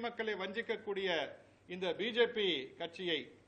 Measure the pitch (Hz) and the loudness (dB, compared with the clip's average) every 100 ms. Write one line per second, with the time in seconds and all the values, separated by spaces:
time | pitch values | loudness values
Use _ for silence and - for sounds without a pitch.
0 | 233 226 220 196 196 208 190 214 208 196 | -4 -2 -2 -2 -2 -4 -2 -2 -2 -2
1 | 185 165 135 - - - - 180 185 160 | 2 2 0 -6 -18 -20 -10 -4 -2 0
2 | 220 226 233 214 196 147 - - 170 - | 0 4 4 4 2 2 -2 -8 -8 -4
3 | 175 151 117 - | 0 0 -2 -14